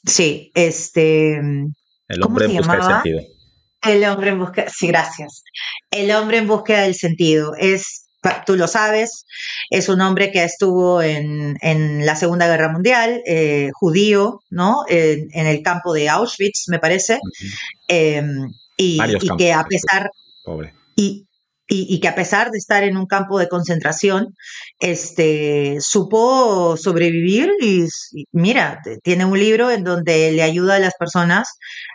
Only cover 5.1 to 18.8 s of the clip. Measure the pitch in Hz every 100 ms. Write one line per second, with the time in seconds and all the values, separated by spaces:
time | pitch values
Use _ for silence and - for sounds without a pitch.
5.1 | - 151 - _ - - - _ 208 202
6.1 | 214 214 226 214 214 214 214 196 185 170
7.1 | 160 170 156 151 151 190 190 - - _
8.1 | _ 185 - - 190 165 226 214 214 226
9.1 | - _ - - - - 190 190 190 190
10.1 | 185 196 196 170 - 196 180 180 180 160
11.1 | 151 151 151 147 143 160 156 151 147 147
12.1 | 156 175 175 170 165 156 165 202 247 226
13.1 | 240 240 160 156 147 143 139 180 170 208
14.1 | 202 202 - _ 175 185 269 294 170 160
15.1 | 151 156 165 156 151 180 175 180 156 147
16.1 | 165 233 - 202 - - 165 160 185 -
17.1 | 233 95 - 98 - - - - 175 156
18.1 | 147 147 139 135 - _ -